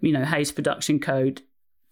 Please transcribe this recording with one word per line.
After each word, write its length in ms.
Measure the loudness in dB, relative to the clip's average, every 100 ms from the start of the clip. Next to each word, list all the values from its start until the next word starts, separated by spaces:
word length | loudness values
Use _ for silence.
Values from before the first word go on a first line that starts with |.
you 100 | 0
know, 120 | 2
Hays 280 | 2 0 0
Production 480 | -2 -2 -2 0 0
Code, 400 | 0 0 0 -2 -12 _ _ _ _